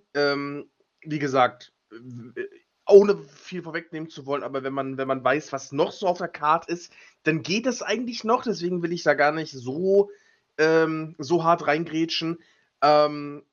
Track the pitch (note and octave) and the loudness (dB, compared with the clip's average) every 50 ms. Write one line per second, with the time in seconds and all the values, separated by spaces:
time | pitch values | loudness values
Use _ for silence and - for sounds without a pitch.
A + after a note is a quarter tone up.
0 | _ _ - D3 D3 C#3+ C#3+ C#3+ C#3+ C#3+ C#3+ D3 C#3+ - _ _ _ _ _ _ | _ _ -2 0 0 0 0 -2 -4 -6 -8 -10 -12 -14 _ _ _ _ _ _
1 | _ D#3+ D3+ D3 D3 C#3 B2+ C3+ B2 A#2 - - - - _ _ _ _ G#2+ A#2 | _ -8 -6 -4 -4 0 2 2 2 2 0 -6 -16 -20 _ _ _ _ -20 -20
2 | B2 B2+ A#2+ A#2+ A2+ B2 A#2+ A#2+ - - - - _ _ _ _ _ - G#3 G3 | -18 -16 -16 -16 -16 -14 -12 -12 -12 -12 -14 -20 _ _ _ _ _ 8 8 8
3 | G#3 G#3 F#3+ E3 D3+ - - - - - F#3+ F3 D3+ E3 D3+ E3+ F3 - D#3+ D#3 | 8 8 2 -2 -6 -14 -20 -20 -18 -12 -12 -12 -10 -8 -8 -10 -10 -8 -10 -12
4 | D#3+ D#3+ - D3+ C3+ C3+ C#3+ C#3 - B2+ C#3 C3+ C3 C3+ C3+ C#3 C3+ C3+ C3+ C3 | -12 -10 -14 -14 -8 -6 -6 -4 -4 -6 -6 -6 -4 -4 -4 -4 -6 -6 -6 -6
5 | C3+ C3+ C3+ C3 B2 B2+ C3+ D3+ D3 - C#3+ C3+ - - C#3 C#3+ F3 G3+ G3+ - | -4 -4 -4 -2 0 0 0 0 -2 -6 -10 -12 -10 -8 -2 -2 -2 -2 -2 -2
6 | G#3 F3+ F3+ F3+ F#3 - - - D3 D3+ D#3+ E3+ D#3+ - F3 F3 - - _ - | -2 -2 -2 -2 -4 -8 -8 -4 0 2 2 2 0 -4 -8 -8 -8 -16 _ -20
7 | - - _ _ _ D#3+ D#3+ D#3+ A#2+ - F#3 A3+ A#3 C4 A#3 - - - G#3+ A#3 | -20 -20 _ _ _ 0 0 0 -2 -2 -4 -2 0 -2 -4 -4 -4 -4 -4 -4
8 | B3+ A#3 A#3 - - G#3+ A#3 B3+ - B3 G3 D#3+ E3+ F3+ F3+ F3 E3+ E3 F3 E3 | -4 -6 -8 -6 -2 0 0 0 0 -4 -6 -4 -4 -4 -4 -4 -4 -4 -6 -2
9 | - D#3 D3 C#3 C#3+ D3 D#3 D#3+ D#3 D3 C#3 C3 A#2+ B2+ C3+ D#3+ F3+ F#3+ G3 G3+ | 0 2 2 4 4 2 2 0 -6 -8 -10 -10 -8 -6 -6 -2 0 4 4 4
10 | G3+ G3+ - - _ _ _ _ _ _ _ - D#3 D#3+ D#3+ D#3+ D#3+ D#3+ D#3+ D#3 | 4 2 -2 -12 _ _ _ _ _ _ _ 2 2 4 6 4 4 2 0 -4
11 | D#3 D#3 D#3+ - C#3+ C3 F3 E3+ D3+ E3 E3+ E3 D3+ C#3+ D3 D#3+ E3+ D#3+ D#3 D#3+ | -6 -10 -10 -12 -2 0 0 2 4 4 2 2 2 0 0 0 0 -2 -2 -2
12 | E3 D#3+ - - E3 E3 E3+ E3+ - _ _ _ _ _ _ _ - D3 D3+ D3+ | -2 -2 -2 -4 -4 -4 -6 -6 -10 _ _ _ _ _ _ _ 4 6 6 6
13 | D3+ D3 D3 D3 D3 C#3+ D3 - - _ | 4 4 0 -4 -8 -10 -12 -14 -18 _